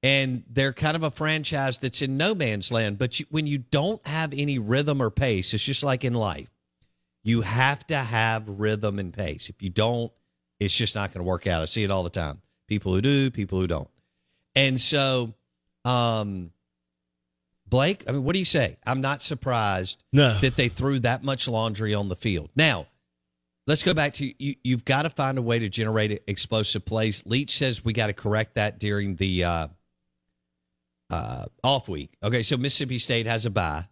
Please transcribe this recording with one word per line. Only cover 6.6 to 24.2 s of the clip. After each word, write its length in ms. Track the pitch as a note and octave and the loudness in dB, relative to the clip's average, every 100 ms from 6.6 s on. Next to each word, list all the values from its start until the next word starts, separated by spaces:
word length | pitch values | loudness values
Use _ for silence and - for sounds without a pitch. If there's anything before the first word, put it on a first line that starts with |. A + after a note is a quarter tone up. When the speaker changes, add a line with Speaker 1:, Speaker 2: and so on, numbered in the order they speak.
| _ _ _ _ _ _ | _ _ _ _ _ _
Speaker 1:
You 180 | G#2+ A#2 | 2 2
have 440 | G2+ A2+ C3 C#3+ - | 2 2 2 2 -2
to 120 | D3+ | -4
have 520 | B2 A2+ A2+ A2+ G#2+ | 0 0 2 0 -4
rhythm 480 | G2 G#2+ G#2+ G#2+ G2+ | -2 0 0 0 -2
and 160 | F#2 | -6
pace. 340 | E2+ F2+ D2 - | -4 -6 -4 -10
If 140 | - | -8
you 80 | G2 | -4
don't, 420 | F2 G#2+ A#2+ A#2 _ _ _ _ _ | 2 2 2 -4 _ _ _ _ _
it's 160 | G2+ - | 0 0
just 200 | A2+ G#2+ | 0 -2
not 180 | G2 | -6
gonna 100 | F#2 | -4
work 220 | F2 F2+ - | -2 -2 0
out. 160 | E2 | 0
I 40 | D#2+ | 0
see 180 | - | -2
it 80 | G2+ | 0
all 100 | G2 | 0
the 80 | F2 | -2
time. 320 | F#2 D#2 D2 _ _ _ | -4 -4 -6 _ _ _
People 280 | G#2+ G2 F#2 | -2 2 2
who 60 | |
do, 280 | B2 C#3+ C3+ | 4 4 2
people 300 | B2 G2 F#2+ | -2 -2 0
who 80 | F#2 | 0
don't. 220 | D#2+ C#2 _ _ _ _ _ _ - | -2 -6 _ _ _ _ _ _ 2
And 260 | C3+ C3 | 4 2
so, 540 | - D3 C3+ C3 A#2 A2 _ _ _ _ B2 | 0 2 2 2 -2 -8 _ _ _ _ 0
um, 640 | B2 A#2+ A2 G#2 G2 F2 _ _ _ _ _ _ _ _ _ _ _ - | 2 2 0 -2 -6 -10 _ _ _ _ _ _ _ _ _ _ _ 0
Blake, 360 | B2 D3 G3 - | 2 4 2 0
I 60 | |
mean, 120 | C3+ C3 | 2 2
what 80 | |
do 60 | F3+ | 0
you 60 | F3+ | 2
say? 300 | E3 A#2 - - | 2 2 -2 -2
I'm 140 | C3 | 0
not 220 | C3+ C#3+ | 0 -2
surprised 840 | - C#3 - A#2+ G#2+ F#2+ F#2 - _ | -4 -4 0 2 2 0 -2 -8 _
Speaker 2:
No. 260 | C3+ C#3 G#2 | 6 6 6
Speaker 1:
that 180 | C3 B2+ | 2 4
they 100 | A#2+ | 0
threw 320 | - C3 C#3 | 0 0 2
that 240 | A#2+ B2+ | 2 0
much 240 | C3 C3+ - | -2 -4 -2
laundry 460 | A2+ A2+ G2+ A2 | -2 -2 -2 -2
on 160 | G#2 G2+ | 0 -2
the 80 | F2+ | -2
field. 340 | A#2 F2 D2 | 0 -2 -2
Now, 340 | - D#3 G#2 C#2+ _ _ _ _ _ _ _ - | 0 2 2 -6 _ _ _ _ _ _ _ -2
let's 160 | D3+ | 0
go 120 | - | 2
back 180 | E3 D3 | 2 0
to, 180 | - | -2